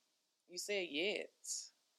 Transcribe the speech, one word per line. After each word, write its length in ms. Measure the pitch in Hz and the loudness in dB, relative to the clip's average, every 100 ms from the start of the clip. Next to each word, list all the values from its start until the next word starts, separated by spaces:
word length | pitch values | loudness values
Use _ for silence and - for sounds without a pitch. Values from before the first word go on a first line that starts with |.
| _ _ _ _ _ | _ _ _ _ _
You 80 | 180 | -6
said 300 | - 202 170 | 0 0 2
yet. 400 | 147 196 185 - _ - - - - _ | 2 2 2 -2 _ -6 -6 -6 -16 _